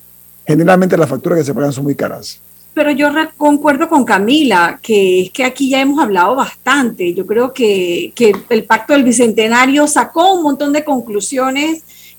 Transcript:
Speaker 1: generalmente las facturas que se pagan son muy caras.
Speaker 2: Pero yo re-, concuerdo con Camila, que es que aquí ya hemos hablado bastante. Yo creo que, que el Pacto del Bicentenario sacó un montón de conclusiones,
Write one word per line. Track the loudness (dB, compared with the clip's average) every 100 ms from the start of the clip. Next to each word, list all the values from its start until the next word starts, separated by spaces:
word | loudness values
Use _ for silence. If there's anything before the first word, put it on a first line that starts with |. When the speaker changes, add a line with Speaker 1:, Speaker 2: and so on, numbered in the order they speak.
| -20 -20 _ _ -2
Speaker 1:
generalmente | 2 4 4 4 2
las | 0
facturas | -2 -2 -2
que | -2
se |
pagan | -2 -4
son | -4
muy | -6
caras. | -4 -6 -8 -16 -20 -20 -20 -8
Speaker 2:
Pero | -2 0
yo | 0 0
re-, | 0 -4 -2
concuerdo | 0 2 0 0 0
con | 0
Camila, | 2 0 2 2 2 2 0 -2
que | -2 2 2 2
es | -2
que | -4
aquí | -4 -2 -2
ya | 0
hemos | 0 0
hablado | 0 0 0 0
bastante. | -4 -6 -2 0 0 -2 -4
Yo | -4 -2
creo | -2 -2
que, | 0 0 0 -2 -4 -6
que | 0 2 2 -2
el | -2
Pacto | 0 -2 2
del | 2
Bicentenario | 2 2 2 2 0 2 2 2 2
sacó | 0 0 2 2
un | 2
montón | 0 -2 -2
de | -2
conclusiones, | -2 -4 -4 -6 -4 -4 -2 -2 -2 -4 -10 -20 -20